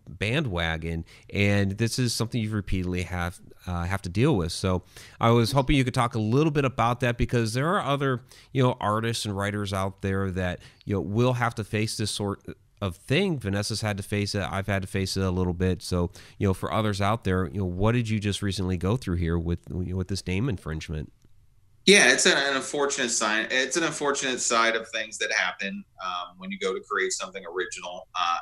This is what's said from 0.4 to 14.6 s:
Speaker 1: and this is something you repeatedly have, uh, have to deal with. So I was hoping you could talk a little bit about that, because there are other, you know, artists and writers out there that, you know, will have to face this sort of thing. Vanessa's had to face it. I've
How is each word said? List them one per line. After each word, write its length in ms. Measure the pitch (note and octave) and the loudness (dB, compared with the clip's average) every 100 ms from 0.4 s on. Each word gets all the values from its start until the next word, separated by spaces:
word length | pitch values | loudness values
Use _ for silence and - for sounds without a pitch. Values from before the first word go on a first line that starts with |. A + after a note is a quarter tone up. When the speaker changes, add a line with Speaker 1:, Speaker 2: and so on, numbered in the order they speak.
| C3+ F2 E2 E2 D#2+ E2 D#2+ - - | -2 -2 -2 -2 -4 -4 -6 -12 -6
Speaker 1:
and 420 | - G2+ G2+ G2 G2+ | 2 4 4 2 2
this 220 | A2+ - | 0 0
is 120 | B2 - | 0 0
something 260 | A2+ B2 | -2 -2
you 80 | G#2+ | -2
repeatedly 540 | G#2+ - F#2+ F2+ F2+ | -2 0 -2 0 -2
have, 360 | E2+ F2+ F2 - - - - | -4 -4 -4 -6 -14 -14 -6
uh, 160 | F2 | -4
have 180 | F2 G2 | -2 -2
to 80 | F2 | -2
deal 260 | F#2 C#3+ A2+ | 2 4 4
with. 160 | E2 | 0
So 300 | - F#2+ F2+ - - - - | -2 0 0 -4 -16 -18 0
I 80 | A#2 | 4
was 220 | A#2+ A2+ | 6 4
hoping 240 | C#3 C3 C#3+ | 2 4 2
you 80 | |
could 100 | B2 | 2
talk 220 | C3 A#2+ A2+ | 0 0 0
a 40 | |
little 300 | G#2+ B2+ D#3+ | 2 4 4
bit 140 | D3 C3+ | 2 0
about 360 | - A#2 B2 | 2 0 2
that, 140 | B2 A#2+ | 0 0
because 340 | A2+ A#2+ A2+ | 0 2 0
there 140 | B2 D3+ G3 | 0 0 0
are 60 | |
other, 400 | C3+ C#3 C#3 B2 - - - | 0 0 0 -2 -6 -20 -6
you 120 | C3+ | 2
know, 120 | B2+ - | 2 2
artists 440 | G2+ G#2+ A#2 A2+ G#2+ | 0 0 0 -2 -2
and 120 | G2 | -2
writers 360 | G2+ G#2 G2+ | -2 -2 -2
out 280 | G2 G2 - | -2 -4 -2
there 300 | G2 F#2+ G2 | -2 0 0
that, 280 | F2+ F2+ E2+ - - - | 0 -2 -4 -10 -12 -4
you 100 | G2 | -2
know, 60 | |
will 320 | D#2+ G#2+ B2 | 0 2 2
have 200 | B2 A#2 A#2 | 2 0 -2
to 80 | |
face 320 | G#2 G#2+ A2 - | -4 -2 -2 -2
this 120 | G#2+ | -4
sort 320 | - G2+ G2+ - - _ - | -2 -2 -4 -8 -16 _ -6
of 160 | G2 E2+ | -6 -6
thing. 420 | - D3+ G3 D3 | -2 0 2 0
Vanessa's 400 | G2+ G2+ G#2 G#2+ | -2 -2 -2 -2
had 140 | A2 G2+ | -4 -4
to 60 | |
face 300 | F#2+ G#2 G2+ G#2 | -4 -2 -2 -2
it. 60 | |
I've 260 | D2+ F#2+ | -4 -4